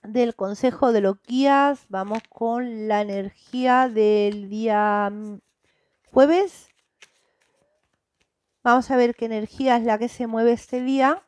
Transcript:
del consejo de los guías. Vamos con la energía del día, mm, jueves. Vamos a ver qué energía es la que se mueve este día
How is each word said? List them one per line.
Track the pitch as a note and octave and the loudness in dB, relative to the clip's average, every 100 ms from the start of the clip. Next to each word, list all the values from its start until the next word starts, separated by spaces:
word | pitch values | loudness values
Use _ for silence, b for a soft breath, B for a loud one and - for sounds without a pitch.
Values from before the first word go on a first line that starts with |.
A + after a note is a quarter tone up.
del | G#3 A#3 A#3 - | -4 -2 -2 -4
consejo | G3 G#3 B3+ - C4 | -8 -2 -4 0 0
de | A3+ | 2
los | G3 G3 | 0 -2
guías. | - B3+ C#4 C#4 C#4+ C#4 _ | -6 0 2 4 2 -2 _
Vamos | F#3+ G3 A3 _ | -10 -6 -8 _
con | - A3+ A#3 B3 A3 G#3+ | -6 -4 -4 -6 -8 -2
la | G#3 | -2
energía | G#3 G3 G3 _ _ B3 B3+ B3+ C4 | -2 -4 -8 _ _ -2 2 2 2
del | A3 G#3+ G#3+ G#3 G#3 G3 | 2 2 4 0 -4 -10
día, | G#3+ A3+ G#3 G#3 G#3 G3+ | -6 0 0 2 0 -2
mm, | G#3 G#3+ G3+ _ _ _ _ _ _ _ | -6 -14 -16 _ _ _ _ _ _ _
jueves. | B3+ C#4+ E4+ G4 - _ _ _ _ - _ _ _ _ _ _ _ _ _ _ _ _ _ _ _ | 4 4 4 0 -6 _ _ _ _ -20 _ _ _ _ _ _ _ _ _ _ _ _ _ _ _
Vamos | B3 B3+ B3 | 2 2 2
a | C4 | 0
ver | A#3+ A#3 | 0 -2
qué | A3+ | -6
energía | A3 A3 - C4 A#3+ | -6 -8 -4 0 0
es | |
la | A3+ G#3+ | 0 -2
que | A#3 | -4
se | - A#3+ | -6 -6
mueve | A3+ A#3 | 0 2
este | A#3 - B3 | 0 -4 -6
día | B3+ C4+ C4+ F4 | -2 2 2 0